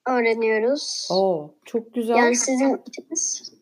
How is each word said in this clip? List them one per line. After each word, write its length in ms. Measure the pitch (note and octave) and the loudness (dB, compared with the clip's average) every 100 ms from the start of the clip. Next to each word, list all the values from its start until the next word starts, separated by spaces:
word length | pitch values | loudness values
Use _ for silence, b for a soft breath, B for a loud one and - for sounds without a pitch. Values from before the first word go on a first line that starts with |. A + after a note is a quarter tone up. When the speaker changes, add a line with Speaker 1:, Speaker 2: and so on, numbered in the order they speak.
| B3+ | -2
Speaker 1:
öğreniyoruz. 1000 | B3+ A3+ A3+ A3 A3 A#3 D4 - - - | 2 2 2 2 2 2 0 -4 -8 -2
Speaker 2:
O, 420 | F#3 F#3+ E3 D3 _ - | 2 2 0 -4 _ -8
çok 280 | A#3 A3+ | -6 -4
güzel. 220 | B3 A3+ A#3 | -4 0 4
Speaker 1:
Yani, 200 | A#3+ B3 | 4 2
sizin 460 | - C4 C4+ - - | 0 2 2 0 -6
ikiniz. 680 | - - D#4+ - - - - | -18 -10 -6 -6 -6 -12 -20